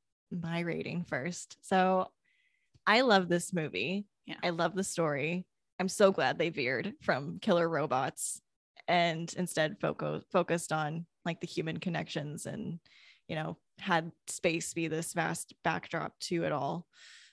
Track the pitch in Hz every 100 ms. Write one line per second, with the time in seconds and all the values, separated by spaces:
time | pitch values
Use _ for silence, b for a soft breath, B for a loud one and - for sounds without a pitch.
0 | _ _ - 180 165 170 170 160 - 165
1 | 170 135 156 175 - - - 190 185 185
2 | - _ _ _ _ _ _ _ - 220
3 | 262 196 175 175 - 175 151 90 131 196
4 | 202 _ - - 180 165 170 185 190 -
5 | 156 139 151 180 - _ _ - 185 -
6 | 196 190 131 - 165 - 120 131 202 294
7 | - 135 143 170 226 170 165 160 151 127
8 | 135 - - - _ _ _ _ - 175
9 | 170 160 165 - 180 - 151 - 156 -
10 | 151 151 - 196 - 170 - 156 151 165
11 | 170 _ 175 170 175 - 160 - 180 160
12 | 160 165 147 - - - - 170 _ b
13 | b b - 160 160 165 _ - 196 165
14 | 165 - - - 180 165 - 170 160 156
15 | 175 175 165 170 - - 170 175 - 165
16 | - - - 170 165 147 139 175 - b
17 | b b b